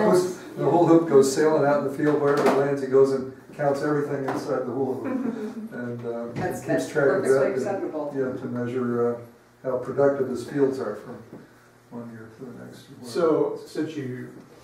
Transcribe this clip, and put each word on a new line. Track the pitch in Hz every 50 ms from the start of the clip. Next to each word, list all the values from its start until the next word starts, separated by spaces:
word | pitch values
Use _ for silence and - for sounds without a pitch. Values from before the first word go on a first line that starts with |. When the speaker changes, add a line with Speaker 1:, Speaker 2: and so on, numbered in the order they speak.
| 214 196
Speaker 1:
throws, | 180 180 185 - - - - - -
the | 147 143
hula | 143 156 175 170
hoop | 156 165 165 165 156
goes | 143 135 135 135 -
sailing | 156 151 156 160 143 139
out | 143 147 -
in | - 135
the | 135
field | 156 151 147 147 147
wherever | 147 143 139 - - 135
it | 131 135
lands. | 135 143 139 139
He | 131
goes | 131 127 135 135 135
and | 131 120 - - - - - - -
counts | - 143 139 139 139 151
everything | 151 147 143 139 135 139 135 131
inside | 131 135 139 - 143 131 127
the | 127 120
hula | 117 131 135 127 -
hoop, | - - 269 - 233 233 226 -
Speaker 2:
<laughs> | 220 214 214 - 233 208 - 123
Speaker 1:
and, | 120 120 120 120 117 120
uh, | 117 117 117 117 117 -
Speaker 2:
That's, | - - 180 - -
Speaker 1:
keeps | -
Speaker 2:
that's | 151 156 143 139 -
Speaker 1:
track | - 151 139
of | 135 120 123 127
Speaker 2:
perfectly | 131 135 139 135 127
Speaker 1:
that. | 131
Speaker 2:
acceptable. | 131 - - - - 165 151 151 151 147 143 139
Speaker 1:
Yeah, | 135 131 123 - -
to | 123
measure, | 120 120 120 120 120 123 127 120 120 120 120 120 120 120
uh, | 117 - - - _ _ _ _ _ -
how | 131 127
productive | 127 - - 120 127 143 143 139 131 127
his | 120 120 - - -
fields | 143 143 139 131 - 127
are | 117 107 104
from | - - 120 113 107 - - - - - - - - _ _ _ _ _ -
one | - 120 117 117
year | 113 110 110 - -
to | - 135
the | 120 117 123 123
next. | 123 120 - - - 135 117 123 -
Speaker 3:
So, | - 180 170 156 151 147 147 139 - - -
since | - - 160 151 156 156
you, | 143 131 123 127 123 123 - - - - - - -